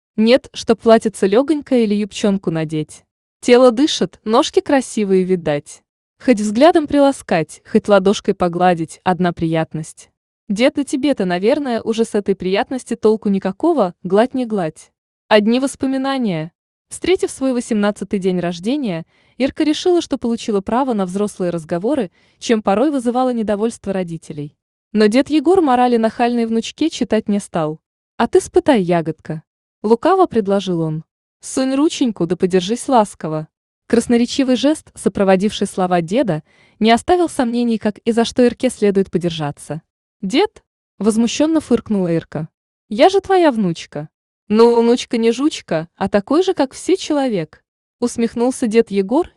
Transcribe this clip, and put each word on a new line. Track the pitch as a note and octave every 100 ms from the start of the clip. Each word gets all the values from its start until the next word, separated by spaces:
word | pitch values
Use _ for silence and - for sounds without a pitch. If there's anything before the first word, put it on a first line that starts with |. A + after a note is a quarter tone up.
| _ -
Нет, | A3 C#4 -
чтоб | - - A3+
платьице | A3+ A3+ A3 - G3
легонькое | G#3+ C#4+ D4+ - B3+
или | G#3+
юбчонку | G#3 G#3 - G#3 G3 F3+
надеть. | D#3+ D#3+ D#3 D3+ - _ _ _ _
Тело | B3+ A#3+ B3+
дышит, | A3 D#4 - F#3 -
ножки | G#3+ A#3 D#4+ F#4+
красивые | - C4+ - A3 G3 F#3+
видать. | F3+ F#3 D#3 D3 - - _ _ _ _
Хоть | - G#3+
взглядом | G#3+ G#3+ D#4+ F4 D4
приласкать, | C#4+ C#4 - - F3 D#3 - -
хоть | A3 -
ладошкой | G3+ F#3+ - -
погладить — | - F3+ F3 F3+ E3+ D#3+ -
одна | F#3 F3 F3
приятность». | - E3 D#3+ D#3+ D#3 D#3 - - _ _ _ -
Дед, | G3+ C4+ D4
и |
тебе-то, | C#4 C#4 D4 B3 F#3
наверное, | F3 G#3+ D4+ C#4 A3+
уже | A3 A3+
с | A3+
этой | G#3+ G3+
приятности | F#3+ F#3 G3+ C4 C4 - A#3
толку | G#3+ A3 G#3
никакого, | G3 F#3+ - D#4+ D4 F#3 -
гладь | F3 G3 B3+
не | C4 A#3
гладь. | G#3 D#3+ - - _ _ _ -
Одни | A3 G#3 B3
воспоминания. | C#4 - C4+ C4+ C4+ C4+ A3 D#3+ E3 - _ _ _
Встретив | - E4 F#4+ F#4
свой | - C4+
восемнадцатый | B3 - G#3+ G3+ - F#3+ G3+
день | F#3 F3+
рождения, | E3+ E3+ G3+ D4 A#3 E3 - _ _ -
Ирка | C4+ -
решила, | D4+ D4+ F4+ F4
что | - C4+
получила | A#3 A#3 - G3+
право | G3 A#3 C4
на | G#3+
взрослые | F3+ G3 G#3 - F3
разговоры, | E3+ D#3 E3+ A3 D4+ F#3 _ _ _
чем | - A3
порой | G#3 G3 D4+
вызывало | C#4 A#3 B3 B3+
недовольство | A#3 G#3 G3+ A3+ - G3
родителей. | F#3+ F3 E3 - D3+ D3 _ _ _ _
Но | G#3 G#3+
дед | B3 C#4
Егор | D4+ C#4+ F#4+
морали | D4 B3 B3 A#3
нахальной | A3 - A#3+ A#3+ A3+
внучке | A3+ - - D#4
читать | - B3+ A3 -
не | G3+
стал. | - F3+ D#3 D#3 _ _ _ -
«А | A#3
ты | F#4
спытай, | - F4+ D#4+ A#3
ягодка», | F3 E3+ D#3 - - D#3 - _ _ _
лукаво | G#3+ A#3 D#4 F#4+ E4+
предложил | A3+ G3 G3+ F#3 E3+
он. | D#3+ D#3 - _ _ _
«Сунь | - B3+ C4
рученьку, | C4+ D#4+ - B3+ - E3+
да | F3+
подержись | F#3+ F#3 F3+ A#3+ -
ласково». | B3 G#3 - D#3+ D#3 D#3 _ _ _ -
Красноречивый | A3+ - A#3 A#3+ - C4 A#3+
жест, | C#4 D#4 -
сопроводивший | - G#3 - F#3+ F#3+ G#3 - G3+
слова | - F3+ F3
деда, | E3 A#3 A3+ D#3 - _ _ -
не | A3
оставил | A#3 - F4+ E4
сомнений, | - A#3 A#3+ A#3+ A3
как | A3 -
и | A#3
за | A3+
что | A3+ -
Ирке | A#3+ A#3 B3+
следует | - G#3 G3 F#3+
подержаться. | F3 E3 D#3+ D3 - - D3+ - _ _ _
«Дед?» | F#3+ C4+ G#4+ - _ _ _ -
возмущенно | G3+ G#3+ A#3 - D#4 D#4
фыркнула | - A#3 - G3+ F3
Ирка. | E3 - D3 D#3+ _ _ _ -
«Я | G#3+ F4
же | G4
твоя | F#4+ F#4 D#4+
внучка». | A3 F#3 E3 - D3 D#3 _ _ _ -
«Ну, | G#3+ A#3 A#3+
внучка | A#3 B3 - A#3
не | A3+
жучка, | A#3 D4+ - - D#3+ E3
а | - G3
такой | G3+ - D4+
же, | F#4+
как | F4 C4+
все, | - - F#4+
человек», | - D4 C4 F#3+ D#3 - _ _ _ _
усмехнулся | A#3+ - A#3 A#3 B3 - A#3
дед | A3+ A3+
Егор | G3 F#3+ C#4+ -